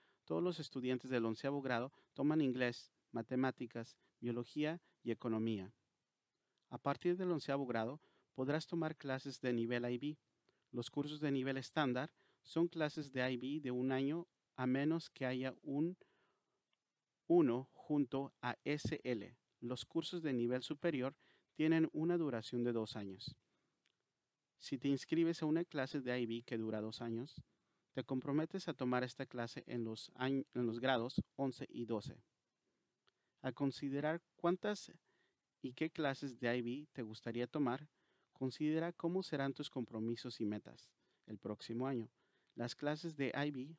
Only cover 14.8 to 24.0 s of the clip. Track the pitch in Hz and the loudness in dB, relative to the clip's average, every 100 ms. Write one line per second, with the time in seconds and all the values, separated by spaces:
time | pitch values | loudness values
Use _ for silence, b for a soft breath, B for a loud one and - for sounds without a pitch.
14.8 | 147 165 - - 131 127 131 - 151 139 | 4 2 -2 -4 -2 0 -2 -4 -4 0
15.8 | 165 185 b b b b b b _ _ | 0 -2 b b b b b b _ _
16.8 | _ _ _ _ - 175 139 120 131 - | _ _ _ _ 6 8 8 4 -2 -10
17.8 | - 147 135 135 139 - 123 - - 147 | 0 2 2 0 -4 -4 -4 -4 -2 -2
18.8 | - 156 127 117 95 117 _ - 120 - | -2 -4 -2 -2 -4 -14 _ -10 -6 -6
19.8 | - 165 160 180 160 123 117 127 - 151 | -4 -4 -2 -2 0 2 2 0 -2 -2
20.8 | 175 143 127 - b b b - 156 160 | 0 2 -2 -4 b b b 2 4 6
21.8 | 160 151 165 175 156 117 110 123 120 117 | 6 2 2 4 2 0 -2 0 2 2
22.8 | 110 113 101 95 - - _ _ _ _ | 0 -4 -8 -8 -12 -14 _ _ _ _
23.8 | _ _ | _ _